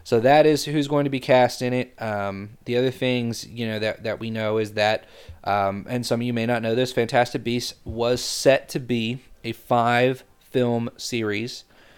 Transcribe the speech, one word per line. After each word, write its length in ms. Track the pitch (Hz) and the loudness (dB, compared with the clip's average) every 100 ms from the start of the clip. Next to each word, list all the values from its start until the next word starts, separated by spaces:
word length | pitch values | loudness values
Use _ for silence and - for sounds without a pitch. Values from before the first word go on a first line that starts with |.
so 160 | - 117 | 0 2
that 260 | 123 151 156 | 6 6 6
is 180 | 147 | 4
who's 220 | 147 151 139 | 0 -2 0
going 180 | 147 | 0
to 60 | 143 | 0
be 100 | 135 | -2
cast 420 | - 127 123 - | 4 4 4 2
in 100 | 123 | -2
it. 280 | 127 127 - | -2 -4 -8
Um, 500 | 110 104 101 98 107 - | -6 -4 -4 -6 -10 -12
the 120 | - 123 | -4 0
other 160 | 131 | 0
things, 540 | 127 127 123 117 113 - | 0 -2 -2 -2 -6 -10
you 200 | 113 113 | -8 -4
know, 120 | 107 | -2
that, 240 | 110 - | -2 -4
that 160 | 110 101 | -6 -6
we 100 | 113 | -6
know 280 | 110 107 110 | -4 -2 0
is 160 | 107 | -2
that, 320 | 104 107 110 - - - - | 0 2 2 -4 -20 -20 -8
um, 420 | 98 101 98 98 - | -2 0 0 -2 -6
and 180 | 123 117 | -6 -2
some 140 | 117 | -2
of 60 | 123 | -2
you 60 | |
may 140 | 117 113 | -2 0
not 160 | 120 | 0
know 140 | 113 117 | 0 0
this, 160 | 127 | 0
Fantastic 500 | - 113 131 123 139 | 0 0 2 0 -2
Beasts 320 | 113 123 - - | -4 -4 -6 -10
was 380 | - 113 120 123 | -10 -4 -2 -2
set 460 | - - 139 135 - | -4 0 4 4 2
to 100 | 156 | -8
be 400 | 120 120 113 127 - - | -2 -2 -2 -6 -12 -12
a 80 | 117 | -10
five-film 1400 | - - 120 117 120 127 127 - _ _ 131 120 117 117 - | -8 0 2 4 4 2 0 -10 _ _ 0 0 0 -4 -8
series. 680 | - 117 107 104 120 - - _ - | -8 -4 -2 -4 -6 -12 -20 _ -20